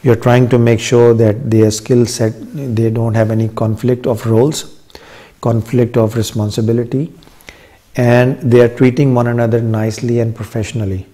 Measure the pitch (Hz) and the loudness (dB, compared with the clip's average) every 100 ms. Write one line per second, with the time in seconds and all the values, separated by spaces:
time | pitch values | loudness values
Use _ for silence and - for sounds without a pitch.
0 | 139 110 127 123 127 120 117 113 - 123 | 2 2 4 2 4 2 2 0 2 4
1 | 120 113 110 104 117 110 110 107 - 123 | 4 4 2 0 0 2 2 0 0 2
2 | 117 - 113 110 - 151 139 110 113 113 | 2 0 -4 -4 -14 -10 -6 -2 -2 -2
3 | 113 110 107 110 110 113 113 107 120 123 | -2 0 0 0 -2 -2 -4 -2 -2 -2
4 | 123 113 117 110 139 147 - - _ - | -2 -4 0 2 2 -2 -12 -20 _ -20
5 | - - - _ 120 113 - 123 117 120 | -20 -20 -20 _ -2 -2 -2 -2 0 0
6 | 110 113 107 113 107 104 110 117 117 131 | 0 -2 -4 -4 -4 -2 -2 -2 -2 -4
7 | 160 - - - - - - _ _ - | -6 -12 -20 -20 -20 -20 -20 _ _ -2
8 | 120 120 127 131 131 120 120 117 127 123 | 2 4 2 0 2 4 4 4 2 2
9 | 139 123 120 120 117 117 113 110 110 110 | 2 2 0 0 0 0 0 -2 -4 -4
10 | 120 120 117 113 110 117 104 120 101 95 | -2 -2 -2 -6 -8 -6 -6 -4 -4 -6
11 | 92 | -10